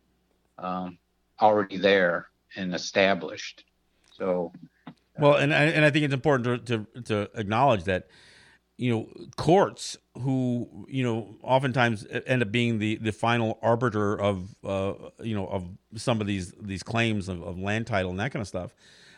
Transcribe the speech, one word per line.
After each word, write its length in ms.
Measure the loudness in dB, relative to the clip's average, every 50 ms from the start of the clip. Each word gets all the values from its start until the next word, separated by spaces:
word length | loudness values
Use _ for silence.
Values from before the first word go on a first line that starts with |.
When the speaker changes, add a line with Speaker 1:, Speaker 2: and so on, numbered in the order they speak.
| _ _ _ _ _ _ _ _ _ _ _
Speaker 1:
um, 400 | -10 -8 -6 -6 -6 -6 -8 -12 -16 _ _ _ _ _ _ _ 2
already 380 | 4 4 4 4 2 0 -2
there 540 | 2 4 6 6 6 6 4 2 0 -4 -10 _ _ _ _ -12
and 180 | -10 -8 -6 -6
established. 920 | -6 -6 -4 0 2 4 4 2 0 -2 -8 -10 -10 -12 -14 -14 -18 -20 _ _ _ _ _ _ _ _ _ _
So, 360 | -6 -2 -2 -2 -2 -2 -6 -8 -14 -20 -20 _ _ -20 -20 -20 _ _ _ _ 2
Speaker 2:
Well, 160 | 4 4 6
and 180 | 6 4 2 2
I, 120 | 4 2
and 200 | 2 4 4 4
I 60 | 4
think 160 | 4 4 2
it's 80 | 2 0
important 500 | 0 2 2 2 2 2 0 -2 -2 -2
to, 200 | -2 -2 -2 -4 -6 -14
to, 80 | -12 -6
to 280 | -2 -2 -2 -2 -2 -4
acknowledge 500 | -6 -4 -2 2 2 4 4 4 2 2
that, 240 | 0 -2 -2 -2 _ _ -20 -20 -20 -20 -20 -20 -20 _ _ _ _ _ -4
you 120 | 0 0
know, 360 | 0 0 -2 -4 -12 -18 -18 -16 -10
courts 640 | -4 2 4 6 6 6 4 0 -6 -12 -12 -12 -14 _ _ -12 -8 -4
who, 640 | -2 0 0 0 0 -2 -2 -4 -8 -12 -18 -14 -8
you 140 | -4 -2 -2
know, 340 | 0 -2 -2 -4 -8 -14 -10 -2
oftentimes 640 | 2 2 2 2 2 2 2 2 2 2 0 -6
e-, 140 | -6 -6 -6 -2
end 140 | 0 0 0
up 100 | 0 0
being 280 | 0 0 2 2 0 0
the, 180 | 0 0 -2
the 160 | -2 -2 -4 -4
final 460 | 0 0 0 2 2 2 0 -2 0
arbiter 580 | 2 2 2 2 2 0 0 2 0 0 0 0
of, 360 | 2 0 0 0 -4 -10 -14 _ -8
uh, 300 | -4 -4 -2 -2 -2 -4 -6 -10 -18 -16 -12
you 140 | -8 -6 -4
know, 120 | -4 -4 -4
of 200 | -4 -6 -6 -8 -14 -18 _ _ -14
some 240 | -6 -2 0 0 0 0
of 40 |
these, 280 | 0 -2 -2 -2 -6 -10 -12
these 240 | -10 -8 -8 -8 -6
claims 460 | -4 0 0 2 2 0 -2 -4 -6
of, 140 | -6 -8 -8
of 160 | -8 -8 -6
land 280 | -4 -2 -2 -2 -2
title 240 | -2 -2 -2 -2 -2
and 100 | -4 -4
that 120 | -6 -6 -6
kind 80 | -6
of 80 | -8 -6
stuff, 260 | -8 -8 -8 -10 -14 _ _ -20 -20 -20 -20 -20 -20